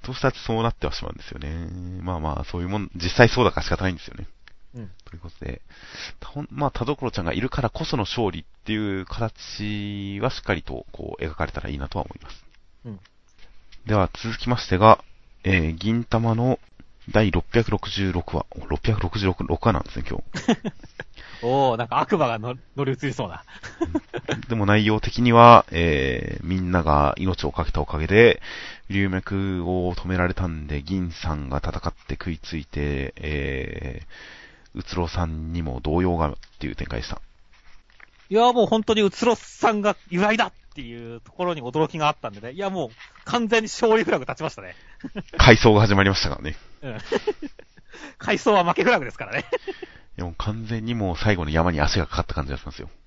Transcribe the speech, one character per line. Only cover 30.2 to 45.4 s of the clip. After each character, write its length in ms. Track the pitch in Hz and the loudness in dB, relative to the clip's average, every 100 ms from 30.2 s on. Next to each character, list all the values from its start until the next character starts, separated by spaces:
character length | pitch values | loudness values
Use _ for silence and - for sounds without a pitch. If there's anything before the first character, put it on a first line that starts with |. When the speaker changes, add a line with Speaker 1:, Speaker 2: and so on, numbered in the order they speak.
| 90 | 0
Speaker 1:
れ 80 | 92 | 0
た 100 | 92 | -4
ん 220 | 80 73 | -4 -6
で、 160 | 73 | -6
銀 280 | 71 95 90 | -4 -4 -4
さ 220 | 80 - | -6 -4
ん 160 | 76 69 | -4 -4
が 80 | 71 - | -4 -4
戦 140 | - - | -6 -6
っ 40 | |
て 200 | - - | -8 -10
食 160 | 71 - | -8 -6
い 80 | 80 | -8
つ 200 | - 80 | -8 -10
い 80 | 73 | -8
て、 480 | 73 73 71 67 - | -6 -4 -4 -6 -8
え 840 | 73 73 69 67 - - 67 - - | -6 -4 -4 -6 -8 -8 -10 -10 -14
ー、 20 | - - - - - _ | -18 -20 -20 -20 -20 _
う 100 | - | -14
つ 120 | - - | -8 -4
ろ 120 | 85 | -4
さ 180 | 90 85 | -2 -4
ん 260 | 78 80 | -4 -6
に 100 | 85 | -4
も 180 | 78 64 | -4 -4
動 200 | 76 82 | 0 2
揺 160 | 92 87 | 2 2
が 120 | 76 | 0
っ 60 | - - - | -4 -14 -10
て 80 | 71 | -10
い 40 | |
う 40 | 55 | -8
展 120 | - | -6
開 140 | 55 | -6
で 40 | - | -6
し 40 | |
た。 120 | - - _ - - - - _ - - _ - | -10 -12 _ -20 -20 -20 -20 _ -20 -20 _ 0
Speaker 2:
い 60 | 202 | 4
や、 180 | 240 | 6
も 120 | 247 196 | 6 4
う 20 | |
本 160 | 220 | 2
当 100 | 214 | 2
に 80 | 220 | 2
う 80 | 202 | 2
つ 160 | - 233 | 2 0
ろ 100 | 226 | 0
さ 360 | - - - | -4 0 2
ん 100 | 214 | 2
が 140 | 202 185 - | 0 -2 -4
由 120 | 175 | 0
来 160 | 208 220 | 2 2
だ 100 | 190 | 0
っ 40 | - - - | -4 -20 -16
て 60 | |
い 340 | 120 117 117 117 | -14 -12 -12 -14
う 40 | |
と 100 | - | -16
こ 140 | - 180 | -4 -4
ろ 80 | 160 | -2
に 80 | |
驚 240 | 123 143 160 | -4 -2 -2
き 100 | 165 | 2
が 100 | 151 | 0
あ 40 | |
っ 40 | 151 | 0
た 100 | 120 | -8
ん 40 | |
で 80 | 101 | -10
ね。 100 | 113 | -14
い 60 | 147 | -6
や、 120 | 196 | -4
も 180 | 190 127 | -4 -6
う 20 | 113 - - - | -10 -20 -18 -4
完 220 | 240 226 | -2 2
全 160 | 226 | 2
に 40 | 214 | 0
勝 300 | - 233 220 | 0 4 4
利 60 | |
フ 80 | 214 | 4
ラ 80 | 202 | 0
グ 60 | 127 | -2
立 120 | 135 | -6
ち 60 | |
ま 60 | 156 | -6
し 60 | - | -8
た 60 | |
ね。 140 | 95 - - - - | -16 -18 -20 -16 -12
Speaker 1:
<laughs> 320 | 208 - | -12 -12
回 200 | - | 4